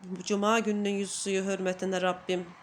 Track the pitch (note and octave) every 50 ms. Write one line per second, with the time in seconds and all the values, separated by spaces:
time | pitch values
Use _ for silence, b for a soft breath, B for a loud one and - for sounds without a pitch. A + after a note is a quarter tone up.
0 | - F3+ F#3 F#3 F3+ - G#3 G3+ G3+ G#3 A3+ A#3 A3 G#3+ G#3 G#3 G3+ G3+ G3+ G3
1 | G3+ F#3+ - - - G3+ G3 F#3+ F#3+ G3 G3 F#3+ F#3+ F#3 F#3 F#3 - F#3+ F#3 F3+
2 | F3+ F#3 F3+ F3+ - - F#3 F3+ F3 E3+ - -